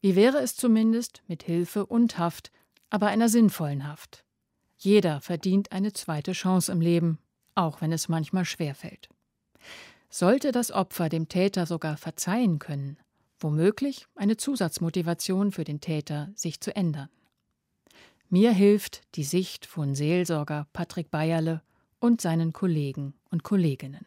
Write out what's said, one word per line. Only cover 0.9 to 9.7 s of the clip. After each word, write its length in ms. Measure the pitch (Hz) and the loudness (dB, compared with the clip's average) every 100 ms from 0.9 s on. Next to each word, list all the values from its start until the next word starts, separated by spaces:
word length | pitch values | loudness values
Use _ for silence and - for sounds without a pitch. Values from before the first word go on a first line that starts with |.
| 226 247 - _ | 0 -4 -12 _
mit 160 | 170 | -10
Hilfe 420 | - 170 175 208 196 | -4 -2 -2 -4 -2
und 320 | 233 233 - | 2 2 2
Haft, 340 | 170 - - _ _ _ _ | -4 -4 -18 _ _ _ _
aber 180 | 208 208 | 0 0
einer 220 | 208 233 | 2 4
sinnvollen 580 | 233 214 - 156 143 143 | 6 4 4 -4 -4 -6
Haft? 360 | 151 - - _ _ _ _ _ _ | -12 -20 -20 _ _ _ _ _ _
Jeder 440 | 190 208 185 147 | 4 6 4 -2
verdient 500 | - 175 190 196 196 | -4 -4 0 0 0
eine 220 | 190 208 | -4 -4
zweite 400 | - - 151 165 | -4 -6 -6 -4
Chance 380 | 180 185 185 - | -2 2 2 2
im 100 | 170 | 0
Leben, 380 | 165 170 165 160 _ _ _ | 2 4 2 -2 _ _ _
auch 280 | - 165 139 | -2 -2 -2
wenn 100 | 156 | -4
es 180 | 165 - | -2 -2
manchmal 360 | 165 156 185 175 | -4 -2 -2 -2
schwerfällt. 640 | - 156 139 156 - - _ _ _ _ _ - | -4 -6 -6 -14 -16 -20 _ _ _ _ _ -20